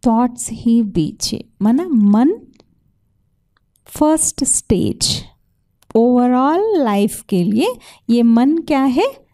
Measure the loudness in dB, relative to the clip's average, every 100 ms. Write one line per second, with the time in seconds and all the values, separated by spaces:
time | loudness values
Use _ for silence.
0 | 0 0 0 -4 -12 -6 0 0 0 -2
1 | -4 -4 -8 -8 -12 _ 0 0 0 2
2 | 4 4 2 0 -8 _ _ _ _ _
3 | _ _ _ _ _ _ _ _ -20 -2
4 | 0 0 -2 -4 -4 -4 -2 -2 -2 -4
5 | -6 -6 -10 _ _ _ _ _ _ 0
6 | 2 2 2 2 0 0 0 0 0 0
7 | -2 -4 -4 -2 0 0 -2 -4 -16 -20
8 | -2 2 4 4 2 0 -2 0 0 0
9 | -2 -4 _